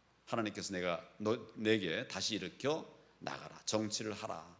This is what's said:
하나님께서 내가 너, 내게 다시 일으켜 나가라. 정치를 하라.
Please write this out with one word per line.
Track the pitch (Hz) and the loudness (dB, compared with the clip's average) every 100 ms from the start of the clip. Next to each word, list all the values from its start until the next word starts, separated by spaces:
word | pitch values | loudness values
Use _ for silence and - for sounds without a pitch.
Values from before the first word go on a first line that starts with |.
| _ _ - | _ _ -2
하나님께서 | 117 107 101 90 | 0 0 -2 -2
내가 | 92 90 82 - - | 0 2 0 -4 -2
너, | 107 120 120 - | 0 2 -2 0
내게 | 107 110 90 90 127 | 6 6 4 0 -2
다시 | 95 - 104 | -2 0 0
일으켜 | 90 - 131 160 - - - - | -2 -2 0 0 -2 -14 -20 -10
나가라. | - 69 73 - | -8 -6 -8 -8
정치를 | - 110 107 - 107 | 0 2 2 0 -2
하라. | 101 104 85 85 87 | -4 -4 -6 -10 -18